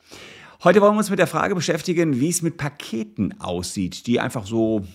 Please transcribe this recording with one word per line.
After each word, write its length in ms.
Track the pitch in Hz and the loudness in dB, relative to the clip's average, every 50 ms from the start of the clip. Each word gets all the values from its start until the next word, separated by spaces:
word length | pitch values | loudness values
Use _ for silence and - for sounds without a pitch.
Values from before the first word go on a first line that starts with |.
| _ _ - - - - - - - - - _ | _ _ -20 -20 -20 -20 -20 -20 -20 -20 -18 _
Heute 200 | - 175 185 208 | 2 4 6 8
wollen 100 | 202 208 | 6 6
wir 60 | 208 214 | 4 4
uns 100 | 208 180 | 0 0
mit 120 | 202 190 | 2 2
der 60 | 175 | 2
Frage 280 | - - 156 165 190 202 | 2 2 0 0 0 0
beschäftigen, 680 | 175 - 180 156 156 - 185 170 170 170 160 135 120 | 0 0 -2 -2 -2 -2 -2 0 2 2 2 2 2
wie 80 | 139 175 | 2 0
es 140 | 170 - | 0 0
mit 160 | 165 165 - - | -2 -4 -4 -4
Paketen 840 | 139 147 - - - - - 113 107 - - - 98 - - - | -6 -8 -8 -10 -12 -8 -8 -8 -8 -6 -2 -2 -2 -2 -2 -6
aussieht, 680 | - 92 87 87 90 - - 104 92 90 - - - | -6 -4 -4 -4 -6 -6 -4 -4 -4 -4 -6 -8 -2
die 140 | 120 120 117 | -2 0 0
einfach 240 | 110 - - 120 101 | 0 -2 -4 -8 -8
so 400 | 101 113 113 113 110 110 107 95 87 - | -4 0 0 2 2 0 -2 -2 -6 -14